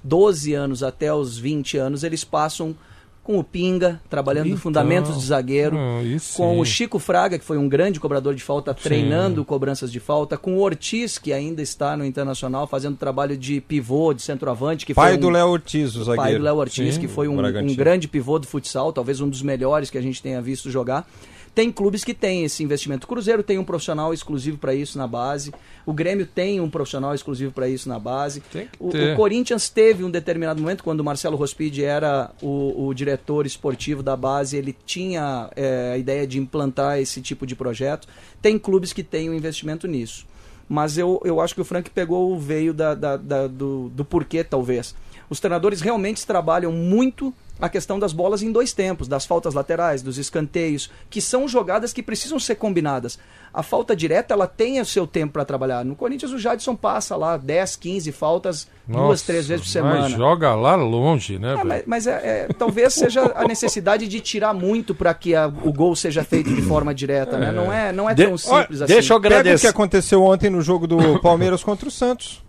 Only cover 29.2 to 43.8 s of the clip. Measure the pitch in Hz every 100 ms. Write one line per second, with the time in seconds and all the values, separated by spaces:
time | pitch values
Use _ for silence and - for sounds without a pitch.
29.2 | 208 226 254 233 - - 220 202 185 170
30.2 | 160 165 160 156 156 190 - 156 147 139
31.2 | 165 147 143 - 156 139 143 147 151 139
32.2 | 120 - 143 139 139 - 139 131 139 135
33.2 | - 147 143 - 147 127 - 147 135 131
34.2 | 131 139 139 143 135 127 - 175 185 175
35.2 | 147 127 113 - 139 127 123 127 131 139
36.2 | 135 131 131 151 139 127 139 143 135 -
37.2 | 127 139 131 127 123 110 135 156 - -
38.2 | - - 214 214 208 190 180 - 165 160
39.2 | 160 165 156 156 151 160 185 139 113 -
40.2 | - - - - - 151 151 151 175 185
41.2 | - 160 170 - 175 175 175 - 170 180
42.2 | 185 180 143 156 160 156 156 151 147 139
43.2 | 143 139 135 131 139 135